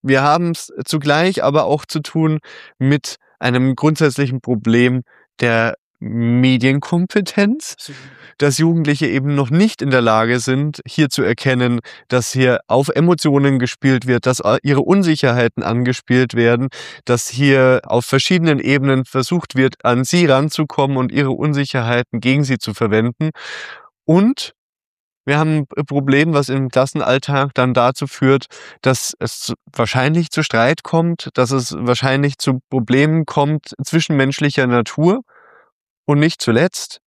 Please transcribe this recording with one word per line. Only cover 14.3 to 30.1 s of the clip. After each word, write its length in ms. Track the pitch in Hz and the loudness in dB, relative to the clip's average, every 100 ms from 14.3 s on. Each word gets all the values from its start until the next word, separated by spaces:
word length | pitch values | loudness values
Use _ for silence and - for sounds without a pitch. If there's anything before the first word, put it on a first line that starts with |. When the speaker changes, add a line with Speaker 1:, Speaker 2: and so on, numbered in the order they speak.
| 127 | 0
Speaker 1:
äh, 180 | - 120 | 0 0
ihre 180 | - 139 | 2 0
Unsicherheiten 840 | - 196 175 156 135 120 117 - | 0 0 0 0 0 2 0 -2
angespielt 720 | 98 117 123 120 - 127 123 | -4 -2 -2 -4 0 2 2
werden, 340 | 117 117 120 135 - - - | 2 2 2 -2 -8 -20 -14
dass 240 | - 120 - | -2 -2 -2
hier 520 | 120 143 135 131 127 | 0 2 4 4 2
auf 200 | - 120 | 0 -2
verschiedenen 540 | - 135 - 180 165 139 | 0 -2 0 2 2 0
Ebenen 460 | 120 135 135 131 | 0 0 2 0
versucht 500 | 127 135 127 180 - | -2 -4 -2 -4 -2
wird, 300 | 131 131 - | 0 0 0
an 200 | 120 123 | 0 0
sie 220 | 131 175 170 | 0 2 4
ranzukommen 680 | 131 151 - 151 - 139 135 | 4 2 -2 -4 0 0 0
und 160 | 127 | -2
ihre 180 | 127 139 | -2 -2
Unsicherheiten 920 | - 151 143 139 135 117 123 127 117 | -2 -2 -2 -2 -2 0 -2 -2 -4
gegen 240 | 123 139 | 0 0
sie 140 | 135 123 | 0 -2
zu 160 | - | -4
verwenden. 560 | 104 113 107 117 117 156 - - - - - - _ | -4 0 2 0 -2 -6 -6 -16 -16 -16 -20 -20 _
Und 480 | - 170 214 277 - _ _ _ _ _ _ _ - | 0 2 2 0 -10 _ _ _ _ _ _ _ -2
wir 120 | 147 | 0
haben 260 | 156 156 139 | 2 0 -4
ein 120 | - 143 | -8 -4
Problem, 480 | 139 139 139 160 | -2 2 2 2
was 160 | 147 139 | 0 0
im 180 | 135 131 | -2 0
Klassenalltag 840 | 127 135 156 - 135 - 143 139 | 0 0 -2 0 0 0 -2 -2
dann 180 | - 127 | 0 0
dazu 340 | 123 120 135 143 | 2 0 -2 -10
führt, 400 | - 131 135 - - - - | 0 2 2 -2 -20 -20 -4
dass 320 | 131 127 - - | -2 0 -4 -8
es 340 | 123 - - - _ | -10 -8 -10 -10 _
wahrscheinlich 580 | - 113 127 131 | -4 -2 0 0